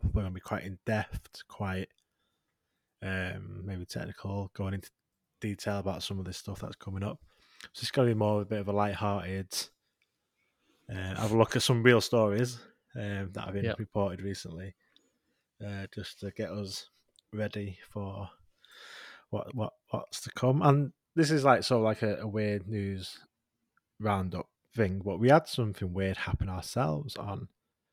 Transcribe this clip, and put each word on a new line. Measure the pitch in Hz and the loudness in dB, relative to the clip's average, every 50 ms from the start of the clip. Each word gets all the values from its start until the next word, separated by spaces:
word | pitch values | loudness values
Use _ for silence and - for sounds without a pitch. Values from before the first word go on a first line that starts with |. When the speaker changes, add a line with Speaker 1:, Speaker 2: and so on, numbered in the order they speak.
| - | -2
Speaker 1:
we're | - - 107 101 | 0 0 0 0
gonna | 92 92 | -2 -4
be | 95 - | -8 -6
quite | - 110 101 - | -4 -4 -4 -4
in-depth, | 101 95 - - - 110 107 107 - - - - - - - - - | -6 -10 -8 -2 0 0 0 0 -2 -6 -10 -10 -12 -18 -18 -18 -14
quite, | - - 104 98 95 92 95 - _ _ _ _ _ _ _ _ _ _ _ _ _ _ _ _ _ _ _ _ _ - | -10 -6 -4 -4 -4 -4 -6 -6 _ _ _ _ _ _ _ _ _ _ _ _ _ _ _ _ _ _ _ _ _ -10
um, | - 95 92 92 92 90 90 95 98 98 101 95 90 | -6 -4 -2 -2 -2 -2 -4 -8 -10 -12 -12 -10 -8
maybe | 101 98 92 90 | -8 -8 -8 -8
technical, | - - - - 85 101 - - 101 98 101 98 92 - | -8 -8 -8 -8 -8 -10 -10 -8 -6 -4 -4 -6 -6 -6
going | - 101 95 98 | -6 -4 -4 -4
into | 98 92 - _ _ _ _ _ _ _ _ _ - | -6 -8 -10 _ _ _ _ _ _ _ _ _ -8
detail | - 107 101 - - 104 101 101 | -6 -6 -6 -4 -4 -2 -2 -2
about | 95 95 92 80 - | -2 -2 -4 -4 -4
some | - 101 95 | -6 -6 -6
of | 92 | -6
this | 92 92 | -6 -8
stuff | - - - 98 - | -10 -10 -10 -10 -8
that's | - - - | -10 -12 -12
coming | - - - 95 95 101 | -12 -10 -8 -6 -4 -4
up. | 107 - - - - _ _ _ _ _ - - - - | -4 -6 -8 -14 -20 _ _ _ _ _ -20 -20 -18 -12
So | - 123 | -8 -8
it's | - | -2
gonna | - 143 131 120 | 2 4 4 4
be | 113 | 4
more | 107 104 104 107 | 4 4 4 2
of | 104 101 | 2 0
a | 98 | -2
bit | 107 104 | -2 -4
of | 98 101 | -2 0
a | 101 | 2
light-hearted, | 104 104 104 98 - 110 104 101 101 90 90 95 95 95 95 - - - - _ _ _ _ _ _ _ _ _ _ _ _ _ _ _ _ _ _ _ _ _ _ _ - | 2 2 2 0 0 0 0 0 0 -2 -4 -4 -6 -6 -6 -6 -6 -8 -8 _ _ _ _ _ _ _ _ _ _ _ _ _ _ _ _ _ _ _ _ _ _ _ -10
uh, | 104 95 92 95 95 | -8 -6 -6 -4 -4
have | 90 107 104 107 | -2 0 4 6
a | 113 | 6
look | 113 - - | 6 6 4
at | 127 - | 2 2
some | - 131 117 113 | 2 4 6 8
real | 123 123 113 - | 8 8 8 6
stories, | - - 120 110 104 101 110 123 123 123 117 - - _ _ _ _ - | 4 4 4 4 4 4 2 0 0 -2 -8 -16 -20 _ _ _ _ -10
um, | 120 107 101 101 98 98 95 95 | -8 -6 -6 -4 -4 -6 -6 -8
that | - - | -10 -8
have | - 98 | -6 -4
been | 101 98 | -2 -2
Speaker 2:
Yep. | 113 104 - | -2 -2 -4
Speaker 1:
reported | 107 - - 107 101 98 92 90 | -6 -4 -2 0 0 0 -2 -4
recently, | 95 101 98 - - 90 82 80 92 95 - _ _ _ _ _ _ _ _ _ _ _ _ _ _ _ _ - 104 | -6 -6 -6 -8 -8 -12 -12 -10 -12 -12 -14 _ _ _ _ _ _ _ _ _ _ _ _ _ _ _ _ -12 -10
uh, | 104 101 101 98 95 - | -8 -8 -8 -10 -10 -8
just | - 95 - - - | -10 -10 -10 -10 -10
to | - 101 - | -8 -8 -6
get | - 110 87 | -4 -6 -4
us | 90 107 101 92 92 - - - _ _ _ _ _ _ _ _ - | -4 -6 -6 -6 -8 -10 -12 -14 _ _ _ _ _ _ _ _ -6
ready | 104 107 101 - 104 101 98 92 - - - | -4 -4 -4 -4 -6 -6 -8 -8 -12 -14 -12
for | - 107 101 95 95 98 101 90 - _ _ _ _ _ _ - - - - - - - - - - - _ _ | -10 -8 -8 -6 -6 -8 -10 -10 -12 _ _ _ _ _ _ -20 -20 -20 -20 -18 -18 -18 -18 -18 -20 -20 _ _
what, | - 107 - - - | -6 -6 -6 -6 -6
what, | 127 107 - - _ _ _ | -4 -4 -6 -6 _ _ _
what's | - - - - - - | -6 -6 -6 -6 -10 -12
to | - - - | -10 -10 -4
come. | - - 127 131 147 | 2 4 4 6 6
And | 175 147 139 143 143 135 - _ _ _ - | 8 6 6 6 4 0 -4 _ _ _ 2
this | 165 160 143 | 2 4 4
is, | 160 151 135 | 4 6 8
like, | 139 123 117 120 | 8 6 6 6
sort | - 127 117 | 4 4 4
of | 110 | 4
like | 110 107 - - | 4 2 2 0
a, | 107 101 - | 0 0 0
a | - 110 | -2 -2
weird | 101 110 107 104 104 101 90 98 | -2 0 0 0 0 -2 -2 -4
news | 110 104 98 98 98 95 92 - - - - _ _ _ _ _ _ _ _ _ _ _ _ _ _ - | -4 -2 -2 -2 -4 -4 -6 -10 -12 -16 -20 _ _ _ _ _ _ _ _ _ _ _ _ _ _ -2
roundup | 107 107 101 98 95 92 87 90 - _ _ _ _ _ - | 0 2 2 2 0 -2 -4 -6 -8 _ _ _ _ _ 0
thing, | 117 110 92 92 98 95 | 2 2 2 2 0 -2
but | 101 95 87 | -4 0 4
we | 113 127 | 6 8
had | 143 156 156 - | 8 8 8 4
something | - - 120 107 98 - 101 90 87 | -2 -2 -2 -2 -2 -2 -4 -4 -2
weird | 95 95 95 92 - | 0 0 0 0 -2
happen | - - - - - 98 | -2 -2 -2 -2 -2 -2
ourselves | 92 92 - - - 117 131 156 156 147 147 117 - | -4 -6 -6 -4 -2 0 0 0 0 -2 -4 -6 -8
on | - - 107 98 - - - _ _ _ _ _ _ _ _ | -8 -8 -6 -6 -8 -8 -12 _ _ _ _ _ _ _ _